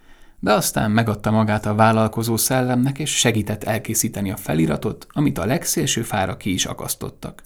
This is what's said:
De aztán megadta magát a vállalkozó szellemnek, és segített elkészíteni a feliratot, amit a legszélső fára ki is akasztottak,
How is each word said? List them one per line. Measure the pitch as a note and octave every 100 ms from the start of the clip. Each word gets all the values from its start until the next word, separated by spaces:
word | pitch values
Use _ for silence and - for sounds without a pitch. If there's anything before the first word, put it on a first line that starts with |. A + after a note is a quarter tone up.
| - - - -
De | -
aztán | G#3 - - A2+
megadta | G#2+ A2+ G#2+ G#2+
magát | A2 G#2+ G#2+ -
a |
vállalkozó | G#2+ A2 A2 A2 A#2 A2+ A2
szellemnek, | - C3 B2 B2 C3+ C#3
és | D3 -
segített | B2 A2 G2+ G#2+
elkészíteni | - A2 - A2 A2 G2+ G2
a | G#2
feliratot, | - D#3 D#3+ D3 G#2+ - -
amit | - D3 C3+
a | F#2+
legszélső | D#3 - - C#3+ A2+
fára | A2+ G#2 F#2+ -
ki | G#2
is | F#2 -
akasztottak, | - - - - - - -